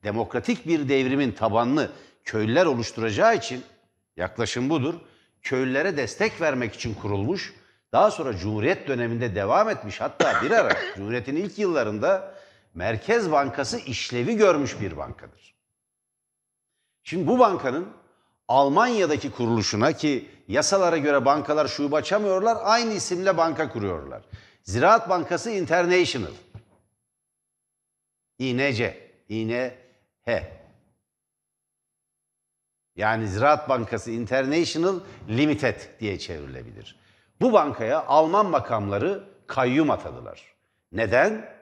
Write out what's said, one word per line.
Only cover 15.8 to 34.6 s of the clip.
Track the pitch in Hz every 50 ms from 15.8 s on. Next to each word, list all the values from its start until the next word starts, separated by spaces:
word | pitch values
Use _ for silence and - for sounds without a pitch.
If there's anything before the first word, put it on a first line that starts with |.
| _ _ _ _ _ _ _ _ _ _ _ _ _ _ _ _ _ _ _ _ _ _ _ _ _
Şimdi | - - 175 180 135
bu | 233 254
bankanın | 254 214 190 170 - 135 123 151 180 202 - - _ _ _ _ _ _ _ _ _ _
Almanya'daki | 117 135 143 139 139 175 226 254 240 220 190 156 151 143 - 139
kuruluşuna, | 107 - 120 113 117 113 101 - - 104 113 147 160
ki | - - 151 143 120 - - - _ _ -
yasalara | 139 131 147 - - 196 190 175 165 165
göre | 139 147 143 139 123
bankalar | 135 143 151 143 143 151 151 151 131
şube | - - 147 143 143
açamıyorlar, | 151 - - 185 214 214 202 190 185 190 226 233 220
aynı | 196 190 220 233 240 226 214
isimle | 190 - - 185 175 185 196 190 160
banka | 165 165 156 - 160 131
kuruyorlar. | - 117 101 98 90 80 69 69 65 55 - _ - - - _ _ _ _
Ziraat | - 92 117 135 180 220 233 226 -
Bankası | 190 180 160 - 175 170 170 226
International. | 226 196 175 131 156 180 175 175 180 180 180 - - 135 104 76 - - - _ _ - - _ _ _ _ _ _ _ _ _ _ _ _ _ _ _ _ _ _ _ _ _ _ _ _ _ _ _ _ _ _ _ _ _ _ _
İ | 123 131 123 123
N | 139 143 131
C, | 107 117 98 - - - - _ _ _ _
İ | 104 110 110 110
N | 117 120 127 127 117 - _ _ _ _ _ _ _ _
H. | _ - 117 92 - - - - - _ _ _ _ _ _ _ _ _ _ _ _ _ _ _ _ _ _ _ _ _ _ _ _ _ _ _ _ _ _ _ _ _ _ _ _ _ _ _ _ _ _ _ _ _ _
Yani | 85 101 107 113 113 113 104
Ziraat | 92 101 120 143 151 147 151 -
Bankası | 135 123 113 104 - 110 - 117
International | 113 117 120 101 127 135 135 131 147 165